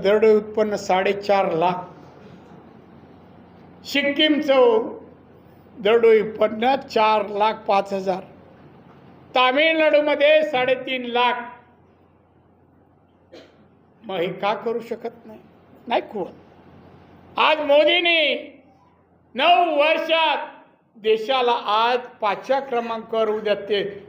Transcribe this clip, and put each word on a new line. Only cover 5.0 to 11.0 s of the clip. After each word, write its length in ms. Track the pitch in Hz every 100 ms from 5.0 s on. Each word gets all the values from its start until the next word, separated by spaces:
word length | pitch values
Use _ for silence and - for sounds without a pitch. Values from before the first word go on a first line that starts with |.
| - - - - - - - -
दरडोई 420 | 202 233 226 220
उत्पन्न 540 | 190 - 214 220 247 269
चार 520 | - 226 214 214 202
लाख 260 | 202 214
पाच 400 | 214 - 196 196
हजार, 300 | 196 190 185 - - - - - - - - - - - 254
तामिळनाडूमध्ये 1080 | 254 269 320 320 311 294 294 285 285 311
साडेतीन 600 | 302 254 254 254 269 254